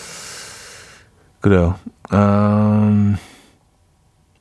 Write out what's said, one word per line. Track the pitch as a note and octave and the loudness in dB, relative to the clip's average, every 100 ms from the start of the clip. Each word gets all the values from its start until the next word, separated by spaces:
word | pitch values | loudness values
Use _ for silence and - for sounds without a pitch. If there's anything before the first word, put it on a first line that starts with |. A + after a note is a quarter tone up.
| - - - - - - - - - - _ _ _ _ | -20 -18 -18 -18 -20 -20 -20 -20 -20 -20 _ _ _ _
그래요. | G2+ F#2+ F2 F#2 - _ - | 2 2 2 -2 -12 _ -4
음, | G2 G2+ G2+ G#2 G#2 G#2+ G#2+ G#2+ G#2 G2+ F#2+ - - _ _ _ _ _ _ _ _ _ _ | 0 2 2 0 0 2 2 2 2 0 -2 -8 -20 _ _ _ _ _ _ _ _ _ _